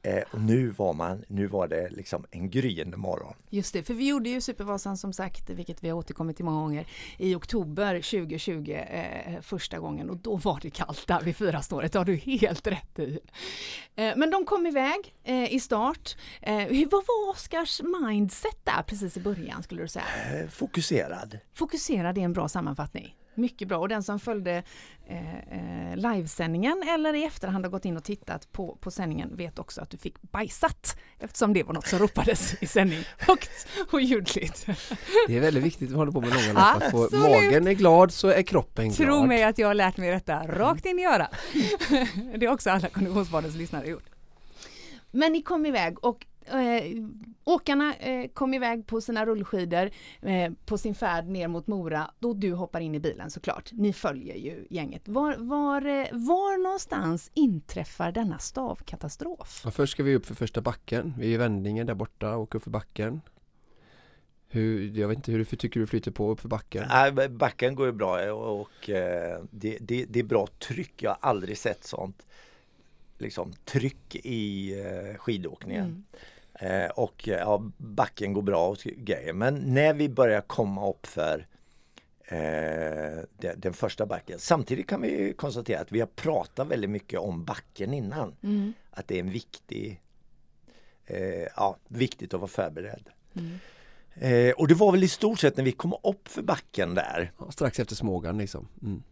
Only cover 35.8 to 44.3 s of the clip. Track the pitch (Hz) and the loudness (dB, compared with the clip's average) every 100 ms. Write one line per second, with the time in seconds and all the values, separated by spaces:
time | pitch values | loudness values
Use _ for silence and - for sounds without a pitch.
35.8 | 127 139 147 143 120 127 107 107 202 220 | -2 2 2 2 2 4 6 8 8 8
36.8 | - - 117 - 151 - - 147 180 196 | 4 4 4 8 10 10 10 8 6 8
37.8 | 185 165 185 - 190 190 190 185 - - | 10 12 10 8 6 6 6 2 2 0
38.8 | 113 104 285 285 262 233 220 220 208 202 | 0 4 6 6 6 6 4 4 4 6
39.8 | 185 185 180 185 - 151 160 180 247 302 | 4 2 0 0 0 -2 -2 2 2 2
40.8 | 381 359 359 226 - - - 302 427 415 | 0 2 4 4 2 -4 -2 0 2 0
41.8 | 320 269 240 185 247 233 233 269 202 190 | 2 4 2 -2 -6 0 2 4 4 2
42.8 | 180 196 190 190 180 160 156 160 165 151 | 2 0 2 2 2 0 -2 -6 -6 -4
43.8 | 147 165 - - - | -6 -8 -10 -20 -20